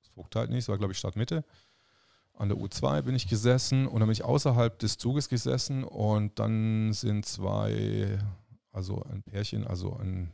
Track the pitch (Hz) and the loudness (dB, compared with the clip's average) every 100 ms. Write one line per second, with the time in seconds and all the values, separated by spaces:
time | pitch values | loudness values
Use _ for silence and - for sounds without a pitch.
0 | _ - 82 113 117 120 113 98 101 95 | _ -18 -6 -4 -2 -2 -2 -2 -2 -4
1 | - 104 120 160 - _ _ _ _ _ | -6 -4 -2 -2 -4 _ _ _ _ _
2 | _ _ _ - 101 107 95 - 135 147 | _ _ _ -4 -2 0 -2 0 2 2
3 | 127 127 92 110 117 127 - 135 135 117 | 0 -2 0 0 4 2 4 2 2 2
4 | 110 107 - 143 143 120 117 - 107 - | 2 2 2 2 4 4 4 2 -2 0
5 | 117 139 139 123 127 127 - 135 131 - | 0 0 0 -2 0 0 0 -4 -4 0
6 | 107 107 104 - 110 110 110 110 107 104 | 2 4 2 0 0 2 2 2 2 2
7 | 107 104 - 104 101 104 104 107 107 104 | 0 0 -2 -4 0 0 0 0 0 0
8 | 101 101 104 92 _ - _ 98 95 98 | 0 0 -2 -6 _ -20 _ -8 -4 -6
9 | - 98 - 101 104 107 101 90 95 92 | -6 -10 -8 -6 -4 -4 -4 -4 -4 -4
10 | 98 92 85 | -4 -4 -6